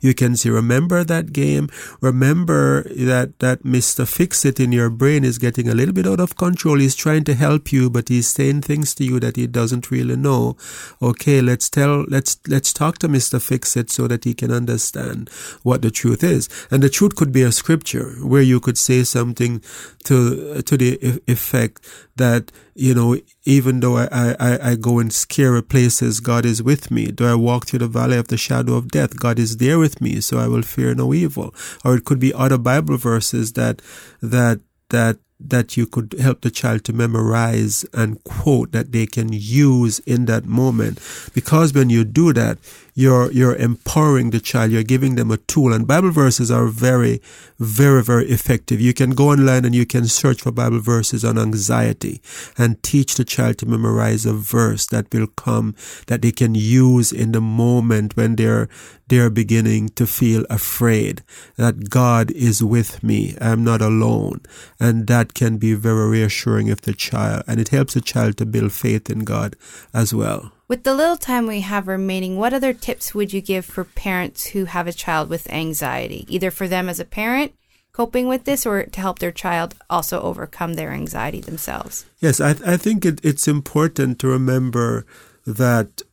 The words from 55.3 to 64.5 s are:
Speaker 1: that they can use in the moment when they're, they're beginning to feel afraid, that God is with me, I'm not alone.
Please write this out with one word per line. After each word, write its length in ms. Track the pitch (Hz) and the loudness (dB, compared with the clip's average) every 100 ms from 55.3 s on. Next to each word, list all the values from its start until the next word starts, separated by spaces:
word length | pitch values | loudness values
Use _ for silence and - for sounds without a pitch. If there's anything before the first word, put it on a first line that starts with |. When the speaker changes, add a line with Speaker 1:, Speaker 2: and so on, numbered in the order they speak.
| - 123 113 110 - - - - | -4 -4 -2 -2 -6 -14 -12 -6
Speaker 1:
that 140 | 120 | -2
they 100 | 113 | 0
can 220 | - 117 | 2 2
use 600 | 110 107 127 127 123 113 | 2 4 4 6 4 2
in 180 | - 113 | 0 0
the 80 | 113 | 0
moment 800 | 110 113 120 123 117 107 107 - | 0 2 2 2 2 0 0 0
when 180 | 113 113 | 0 2
they're, 320 | 110 113 110 - - - - | 2 2 -2 -8 -20 -12 0
they're 220 | 123 117 | 4 4
beginning 600 | 107 104 113 110 107 110 | 2 2 2 2 0 -2
to 160 | - 117 | -2 -2
feel 400 | - 117 113 - | 2 2 2 0
afraid, 760 | 113 - - 117 110 104 92 - - - - | -4 -4 0 2 2 0 -6 -14 -20 -12 -2
that 340 | 120 107 104 | -2 -2 -2
God 400 | 127 123 117 110 | 2 2 2 0
is 300 | 151 120 104 | 0 0 2
with 400 | 110 117 107 - | 2 0 0 -4
me, 360 | 110 107 98 - | -2 0 -2 -4
I'm 240 | 117 113 | -2 0
not 180 | 117 110 | 2 2
alone. 600 | 110 110 113 110 98 - - | 2 2 2 0 -2 -8 -14